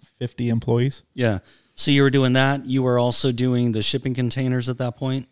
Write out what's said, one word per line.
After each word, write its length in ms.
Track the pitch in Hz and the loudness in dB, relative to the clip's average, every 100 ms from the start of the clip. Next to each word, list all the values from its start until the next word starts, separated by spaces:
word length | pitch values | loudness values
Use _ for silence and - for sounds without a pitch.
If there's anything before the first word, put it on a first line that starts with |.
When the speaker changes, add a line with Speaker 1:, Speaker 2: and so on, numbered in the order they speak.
| _ - | _ -12
Speaker 1:
fifty 320 | 123 - 120 | -10 -4 -2
employees. 520 | 113 127 117 131 - _ | -2 0 0 0 -4 _
Speaker 2:
Yeah. 240 | - 120 95 - _ _ | -2 0 -2 -6 _ _
So 160 | - - | -6 2
you 120 | 139 | 4
were 80 | 139 | 4
doing 240 | 135 131 | 4 2
that. 320 | 131 135 139 131 | 2 2 0 -2
You 160 | 131 | -2
were 160 | 127 123 | 2 2
also 340 | 123 120 139 | 2 0 -2
doing 400 | 120 127 123 123 | 0 0 2 0
the 80 | 110 | 0
shipping 300 | 101 131 131 | -2 -2 -4
containers 560 | 123 123 139 131 127 123 | -4 -2 -2 -2 -2 -4
at 80 | 123 | -4
that 180 | 127 - | -6 -6
point? 300 | 131 131 127 | -6 -6 -8